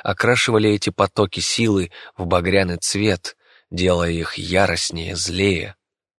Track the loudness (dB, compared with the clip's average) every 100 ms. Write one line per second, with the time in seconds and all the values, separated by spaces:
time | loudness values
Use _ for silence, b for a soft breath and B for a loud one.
0 | -6 0 2 2 2 2 4 2 0 0
1 | 0 2 0 0 -4 0 2 2 -2 B
2 | B -10 0 0 2 2 0 -2 -4 0
3 | 0 0 -4 -16 b b b -2 2 2
4 | 0 -2 -6 -8 -2 2 2 0 -4 -6
5 | -8 -6 -4 0 0 0 -6 -14 _ _
6 | _